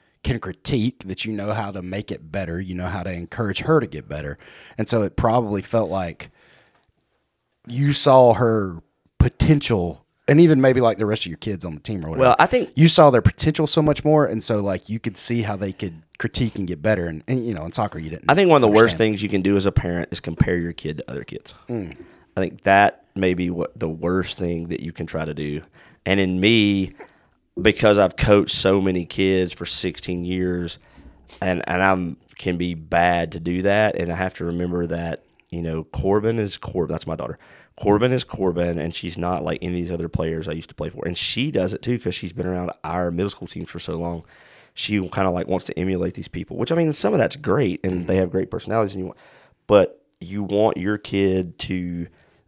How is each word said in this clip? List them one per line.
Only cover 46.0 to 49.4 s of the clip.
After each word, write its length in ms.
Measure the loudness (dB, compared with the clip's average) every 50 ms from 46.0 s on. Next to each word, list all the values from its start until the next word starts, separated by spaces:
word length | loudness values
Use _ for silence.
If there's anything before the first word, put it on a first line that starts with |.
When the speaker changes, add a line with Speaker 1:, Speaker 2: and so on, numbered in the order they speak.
| -2 -4 -6
Speaker 2:
these 140 | -8 -12 -12
people, 280 | -10 -10 -10 -10 -8
which, 140 | -6 -4 -2
I 40 | 0
mean, 160 | 0 0 0 0
some 200 | 0 0 0 2
of 40 | 2
that's 180 | 0 0 -2
great, 440 | -4 -2 0 0 0 0 0 -2 -4 -4
and 220 | -4 -4 -4 -2
they 100 | 0 0
have 140 | 0 0 0
great 200 | -2 -4 -4 -4
personalities, 440 | -6 -10 -8 -4 -2 -2 -2 -2 -4
and 60 | -8
you 60 | -10
want, 120 | -10 -12 -14 _ _ _ _